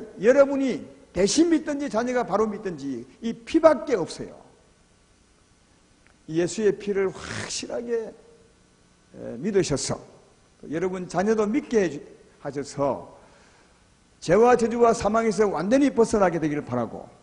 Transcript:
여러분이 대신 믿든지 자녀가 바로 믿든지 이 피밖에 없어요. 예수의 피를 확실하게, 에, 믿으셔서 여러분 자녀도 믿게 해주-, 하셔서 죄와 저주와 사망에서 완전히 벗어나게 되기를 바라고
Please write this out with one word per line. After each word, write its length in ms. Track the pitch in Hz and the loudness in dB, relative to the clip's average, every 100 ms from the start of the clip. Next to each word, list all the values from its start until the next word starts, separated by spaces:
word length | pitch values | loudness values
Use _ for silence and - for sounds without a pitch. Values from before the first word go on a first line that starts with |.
| - - | -8 0
여러분이 640 | 190 277 277 277 269 160 - - - | 4 6 6 2 -2 -2 -8 -20 -8
대신 380 | 170 202 262 339 | 0 2 4 4
믿든지 400 | 320 302 285 285 | 2 0 -6 -4
자녀가 340 | 208 240 247 | -2 -2 -2
바로 220 | 196 190 220 | 0 0 0
믿든지 600 | 202 196 160 139 123 120 - | -2 -8 -8 -8 -8 -10 -10
이 100 | 202 | -8
피밖에 640 | - - 330 320 285 - 226 | -8 -2 4 4 4 0 -2
없어요. 420 | 156 - 104 - - _ _ _ _ _ _ _ _ _ _ _ _ _ _ _ _ _ - | -4 -8 -14 -16 -20 _ _ _ _ _ _ _ _ _ _ _ _ _ _ _ _ _ -6
예수의 500 | 160 170 - 208 196 | -2 -2 0 2 2
피를 300 | - 196 190 | 0 -2 -2
확실하게, 1040 | - - 110 107 - - 247 240 233 220 - - - _ _ _ _ _ _ _ 127 | -4 -10 -10 -8 -10 -8 -8 -4 -6 -6 -12 -20 -20 _ _ _ _ _ _ _ -16
에, 200 | 117 117 | -12 -8
믿으셔서 600 | 170 196 156 135 - - - - _ _ _ _ 113 | -2 0 0 -2 -4 -8 -12 -20 _ _ _ _ -10
여러분 380 | 151 185 185 175 | -6 -4 -6 -6
자녀도 380 | 165 202 220 208 | -2 0 2 0
믿게 340 | 262 - 226 | -2 0 0
해주-, 220 | 180 143 - - _ _ | 0 -2 -14 -20 _ _
하셔서 800 | 147 135 131 - 139 101 80 - - - _ _ _ _ _ _ _ _ | -10 -8 -8 -2 -2 -2 -8 -20 -20 -20 _ _ _ _ _ _ _ _
죄와 360 | - 185 233 240 | 0 4 6 6
저주와 360 | 226 240 233 | 2 4 2
사망에서 560 | 226 202 220 226 190 208 | 4 0 0 0 2 0
완전히 420 | 156 180 269 277 | 0 2 4 4
벗어나게 480 | 202 226 214 185 165 | 2 2 4 2 2
되기를 240 | 156 147 | -2 -4
바라고 440 | 127 123 110 95 - - | -4 -4 -4 -8 -16 -20